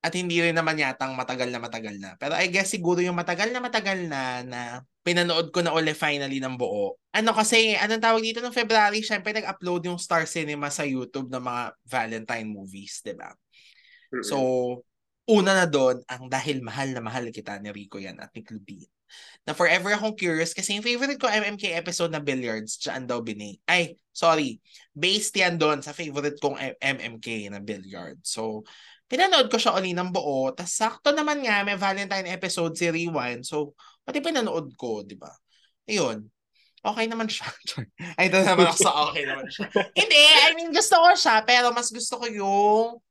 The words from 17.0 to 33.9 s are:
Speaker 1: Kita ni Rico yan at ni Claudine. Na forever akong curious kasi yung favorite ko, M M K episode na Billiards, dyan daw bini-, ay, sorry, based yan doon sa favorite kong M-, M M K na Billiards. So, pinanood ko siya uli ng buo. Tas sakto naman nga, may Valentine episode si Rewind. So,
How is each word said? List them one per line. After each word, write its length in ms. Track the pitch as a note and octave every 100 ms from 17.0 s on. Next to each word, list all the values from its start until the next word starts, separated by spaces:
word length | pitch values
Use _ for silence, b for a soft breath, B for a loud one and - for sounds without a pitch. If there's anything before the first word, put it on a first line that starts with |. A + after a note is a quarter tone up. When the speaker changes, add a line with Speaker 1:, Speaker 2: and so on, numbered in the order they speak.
| A2+ B2 A#2+
Speaker 1:
Kita 240 | A2 G#2+ G2+
ni 80 | G#2
Rico 260 | G2+ G2 G2+
yan 220 | F#2+ -
at 160 | - -
ni 80 |
Claudine. 480 | - A2 G2+ G2 - _ _ B B B -
Na 80 |
forever 400 | D3+ E3+ F3+ F3+
akong 240 | G#3 G#3+ G#3+
curious 340 | F3+ D#3+ E3
kasi 240 | - F3+ G3+
yung 80 |
favorite 380 | A#3 A#3+ C#4 C#4
ko, 80 | -
M 260 | G#3+ G#3 G3+
M 20 |
K 160 | G3+ E3
episode 320 | E3+ E3+ E3+
na 100 | D#3+
Billiards, 640 | C#3+ C3 B2 A2 G#2+ -
dyan 240 | C#3 B2+ B2
daw 160 | A#2+
bini-, 400 | A2+ G#2 G#2 G2 -
ay, 240 | F3 E3+ - _
sorry, 480 | - E3+ D#3+ C#3 A2+ b b b
based 460 | D3+ F3 G#3 G#3 G3
yan 240 | F3+ E3+
doon 240 | D#3 D3 D3
sa 80 |
favorite 480 | D3 D#3+ C#3+ C#3+ C#3+
kong 160 | D3 C3+
M-, 220 | C3+ -
M 160 | C3+ C3
M 160 | A#2 A2+
K 260 | A#2 A2+ G2+
na 80 | G2+
Billiards. 640 | G2+ G2+ F#2+ F#2+ F2 - -
So, 400 | - D#3 G#3+ G#3+ B B B _
pinanood 480 | C4 F#4+ E4+ B3+
ko 80 | A#3
siya 160 | A3+ F#3+
uli 160 | F#3
ng 160 | F3 F3+
buo. 400 | F3+ - C3+ C3 -
Tas 160 | F3+
sakto 400 | - A3 - D4
naman 320 | D4 D4+ D4 B3+
nga, 160 | G#3
may 160 | G3+ F#3+
Valentine 560 | G3 F#3+ G3 G3 F#3+
episode 400 | F#3 F#3 - E3
si 160 | D#3+ E3+
Rewind. 560 | E3 E3+ D#3 B2 A#2+ B2+
So, 320 | D3+ D3 _ b